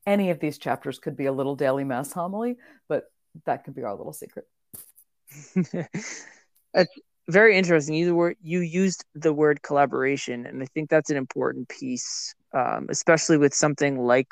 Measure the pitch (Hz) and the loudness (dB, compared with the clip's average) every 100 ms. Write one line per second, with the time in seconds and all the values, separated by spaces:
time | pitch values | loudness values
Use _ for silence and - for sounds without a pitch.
0 | - 202 190 160 151 147 139 131 - 131 | 0 2 2 0 -2 -4 -4 -4 -4 -8
1 | - 139 139 135 139 139 139 135 139 123 | -8 -4 -2 0 -2 0 0 0 0 -4
2 | - 185 175 202 240 247 - _ - 151 | -6 -6 -6 -4 -6 -6 -12 _ -6 -6
3 | - _ _ 156 - 127 - 139 123 101 | -6 _ _ -12 -6 -6 -6 -10 -8 -8
4 | - 151 - - - _ _ - - _ | -10 -14 -16 -16 -18 _ _ -20 -20 _
5 | _ _ _ 147 147 190 170 180 165 - | _ _ _ -20 -8 -4 -4 -4 -10 -10
6 | - - - - _ _ _ - 180 - | -12 -14 -18 -20 _ _ _ 0 0 -2
7 | - _ - 170 220 190 180 165 143 156 | -20 _ 0 6 6 6 4 2 2 0
8 | 175 170 170 - 160 180 175 170 190 170 | 2 2 0 -2 -4 -4 -2 0 0 -2
9 | - 151 156 147 151 147 - 143 143 135 | -10 -2 0 2 2 2 0 0 2 2
10 | 131 139 - 120 120 131 131 - 156 160 | 0 -2 -4 -10 -10 -10 -8 -6 0 2
11 | - 147 131 135 131 135 127 - 131 123 | 2 -2 -4 -4 -4 -4 -10 -10 -8 -6
12 | - - - - _ 143 120 53 69 151 | -8 -10 -12 -14 _ -4 -2 -4 -6 -2
13 | - 160 - 160 143 - 151 143 143 135 | 4 4 6 6 4 4 0 2 0 0
14 | 120 127 135 | 4 4 2